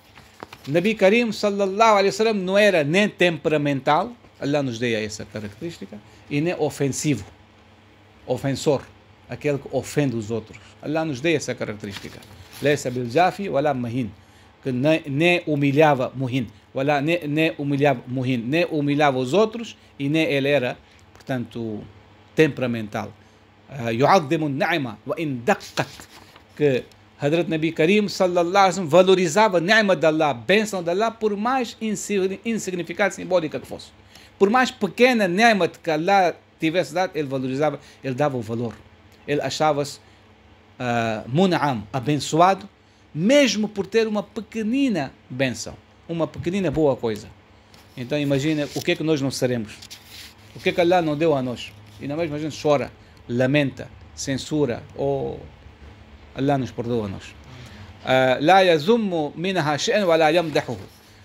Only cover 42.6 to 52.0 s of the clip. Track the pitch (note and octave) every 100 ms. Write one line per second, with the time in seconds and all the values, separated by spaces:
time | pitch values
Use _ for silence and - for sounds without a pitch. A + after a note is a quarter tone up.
42.6 | G3+ _ _ _ _ D3 F#3+ D4 C4 G3
43.6 | G#3+ G#3 F#3 A3+ A3 G#3 G3 - G3+ A3
44.6 | G#3+ C4 C#4 F#3 C3+ - - B2+ C3 A2
45.6 | - - - _ - E3+ D#3 - F3 G3
46.6 | F3 C3+ D3+ B2 A#2 G2+ - - _ _
47.6 | _ - - - B2 D3+ C#3+ C#3 D3+ D#3
48.6 | C#3+ - - E3+ D#3 D#3 C3+ - B2+ B2
49.6 | G#2+ - - - - - - - - -
50.6 | F#3+ F#3 F3 F3+ D#3+ D3 E3 C#3 B2+ A#2
51.6 | - - - -